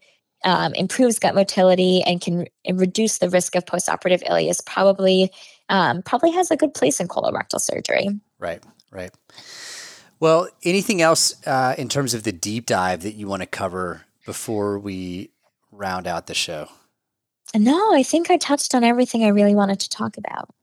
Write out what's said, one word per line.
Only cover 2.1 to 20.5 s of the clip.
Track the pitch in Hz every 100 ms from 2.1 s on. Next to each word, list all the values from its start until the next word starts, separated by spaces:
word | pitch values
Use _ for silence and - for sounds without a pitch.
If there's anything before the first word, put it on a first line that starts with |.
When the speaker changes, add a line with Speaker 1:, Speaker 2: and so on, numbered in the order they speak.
| 175
Speaker 1:
can | - 175
re-, | 160 _ -
reduce | 185 185 185 220 -
the | 180
risk | 185 - 185
of |
postoperative | - 175 - 160 185 180 -
ileus | 170 160 180
probably, | - - 196 196 190 185 185 - - _ -
um, | 190 156 170
probably | - 247 339
has | 339 349
a | 320
good | 302
place | - 254 -
in | 175
colorectal | - - - - -
surgery. | - - - 65 196 208 _ -
Speaker 2:
Right, | 87 85 _ _ _
right. | 98 90 _ _ - - - - - - - _ -
Well, | 160 160 180 _
anything | 170 190 185 190
else, | 160 156 - - -
uh, | 135 127 143
in | 120
terms | 143 135
of | 117
the | 110
deep | 90 104 113 -
dive | 107 92 90
that | 98
you | 107 101
wanna | 95 92
cover | - 98 92 90 80 _ _
before | - 101 - 107 101 101
we | 101 95 92 90 - _ _ _ _
round | 104 98 92 87
out | 82 -
the |
show? | 80 - 78 73 _ _ _ _ _ _ _ -
Speaker 1:
No, | 220 220 320 440
I | 311
think | 262 311 339
I | 359
touched | - 285 -
on | 254
everything | 233 240 254 233
I | 214
really | 202 202
wanted | 208 196 196
to | -
talk | - 220 208
about. | 208 - -